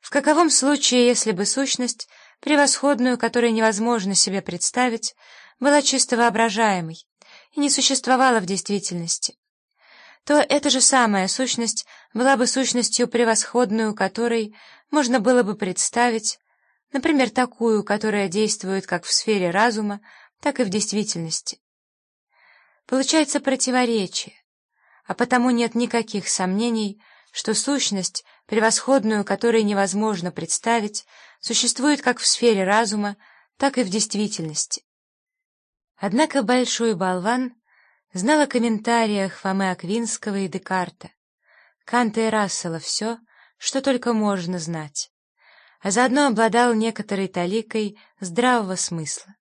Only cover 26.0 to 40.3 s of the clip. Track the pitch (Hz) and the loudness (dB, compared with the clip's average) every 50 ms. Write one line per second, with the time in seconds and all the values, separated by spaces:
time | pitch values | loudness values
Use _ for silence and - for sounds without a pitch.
26 | 226 233 - 202 175 - - - 190 180 190 202 226 240 233 220 214 202 196 _ | -2 -2 -6 -6 -4 -4 -2 -2 0 0 0 0 0 0 -2 -2 -4 -4 -6 _
27 | _ _ - _ _ _ _ - - - 214 214 - - 285 269 - - 202 196 | _ _ -20 _ _ _ _ -8 -4 -2 -2 -2 0 -2 -2 0 0 -2 -2 -4
28 | 180 - _ - _ _ _ _ _ - 220 220 214 226 220 - - - 269 269 | -4 -4 _ -8 _ _ _ _ _ -4 -2 2 2 2 2 0 2 2 2 2
29 | 196 220 220 208 196 - 196 196 - 233 233 226 220 208 208 196 196 190 175 208 | 4 2 0 0 0 -2 -2 0 2 2 2 4 2 2 2 0 0 0 0 -2
30 | 214 220 208 180 170 180 175 - 170 160 - - - 226 233 233 208 208 214 - | -2 -2 -2 -4 -6 -8 -6 -8 -6 -6 -6 -4 0 0 0 0 0 -4 -8 -10
31 | - _ _ - - - _ _ - - 233 - 247 240 - - 247 294 294 277 | -12 _ _ -20 -20 -20 _ _ -8 -4 -2 0 0 0 -2 0 2 2 2 2
32 | - 247 247 247 - - - - 240 240 220 196 190 185 202 220 233 208 208 208 | 0 -2 -2 0 0 -2 0 2 2 2 4 2 2 2 2 2 2 0 -2 -4
33 | 208 202 202 _ _ _ _ _ _ _ _ _ - 277 269 254 240 190 175 220 | -4 -4 -6 _ _ _ _ _ _ _ _ _ -2 0 0 0 -2 0 0 -4
34 | 214 - - 196 214 208 - - 165 156 151 156 - - - - _ _ _ _ | -4 -2 -2 -4 -4 -4 -4 -6 -8 -8 -6 -6 -6 -6 -8 -12 _ _ _ _
35 | _ _ _ _ _ _ _ _ _ _ _ _ _ _ _ _ _ _ _ _ | _ _ _ _ _ _ _ _ _ _ _ _ _ _ _ _ _ _ _ _
36 | - 196 175 247 311 - - 277 233 196 247 254 247 240 - - 233 226 214 170 | -6 -2 2 0 0 2 0 -2 0 2 2 0 2 0 -2 -2 -2 -2 0 0
37 | 190 185 185 180 180 214 240 247 262 247 - _ _ _ _ _ _ _ _ _ | -2 -2 -2 -2 -2 -2 -2 -2 -2 -6 -8 _ _ _ _ _ _ _ _ _
38 | _ _ _ 180 180 247 311 302 294 285 - 247 220 233 220 208 220 - 233 233 | _ _ _ -4 0 2 2 2 2 2 0 0 0 0 -2 -2 0 0 2 2
39 | 226 214 208 202 190 190 - - - 196 190 196 196 185 185 180 - 170 202 233 | 2 2 0 -2 -2 -4 -6 -6 -6 -4 -2 0 0 -2 -2 -4 -4 -4 -4 -2
40 | 233 220 - - - 214 | -2 -4 -6 -6 -6 -6